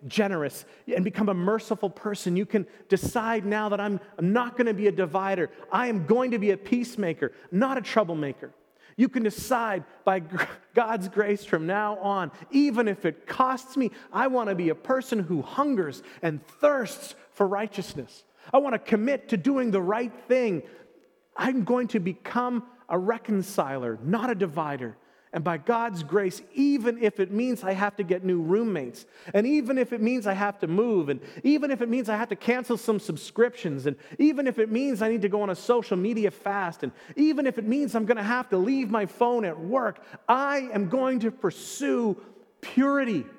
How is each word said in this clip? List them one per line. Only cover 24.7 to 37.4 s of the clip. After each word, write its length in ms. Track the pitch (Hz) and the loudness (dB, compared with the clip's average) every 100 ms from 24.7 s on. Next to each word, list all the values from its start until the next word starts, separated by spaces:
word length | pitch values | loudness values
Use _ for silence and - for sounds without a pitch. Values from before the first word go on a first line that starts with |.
| 139 120 107 _ _ _ | -4 -8 -10 _ _ _
And 120 | 165 | -4
by 160 | 156 160 | -2 -2
God's 420 | 147 233 233 180 | 0 0 0 -6
grace, 400 | 143 190 190 - - - | -2 0 0 -4 -8 2
even 480 | 285 285 226 233 | 2 4 0 2
if 160 | 220 208 | 0 2
it 100 | 185 | -2
means 320 | 202 247 233 | 0 0 -2
I 100 | 190 | -2
have 220 | 190 208 202 | 0 -2 -2
to 60 | |
get 220 | 175 180 185 | -2 0 2
new 160 | 180 | 0
roommates, 640 | 160 202 233 175 127 117 - - - | 2 2 2 -2 -6 -12 -20 -20 -2
and 140 | 196 233 | 0 4
even 320 | 302 233 262 | 2 2 0
if 160 | 247 | 0
it 80 | 233 | 0
means 240 | 220 254 202 | 0 0 -2
I 80 | |
have 240 | 190 202 202 | 0 -2 -2
to 60 | 165 | 0
move, 420 | 180 240 202 143 | 2 4 2 0
and 120 | 139 - - | -4 -6 -2
even 260 | 262 294 285 | 2 2 2
if 140 | 247 | -2
it 40 | 233 | 0
means 220 | 247 220 | 0 0
I 80 | 214 | -2
have 120 | 233 | -2
to 60 | 202 | -2
cancel 420 | - 247 247 233 | 0 0 0 -2
some 220 | - 208 | 0 -2
subscriptions, 840 | - 156 - - 240 - 175 139 139 | -2 -8 -6 2 2 2 -6 -2 -4
and 100 | 139 - - | -4 -12 2
even 300 | 302 269 269 | 4 4 -2
if 100 | 233 | 0
it 140 | 220 | 0
means 320 | 220 277 220 | 2 0 0
I 40 | 220 | 0
need 140 | 226 | 2
to 80 | 196 | 0
go 140 | 208 | 0
on 80 | 202 | 0
a 40 | 175 | -2
social 420 | - 240 - 185 | 2 0 2 0
media 340 | 196 226 202 | 0 0 0
fast, 500 | - 202 202 180 160 | -2 -4 -2 -4 -6
and 100 | 131 - - - | -10 -10 -12 2
even 300 | 302 294 | 2 4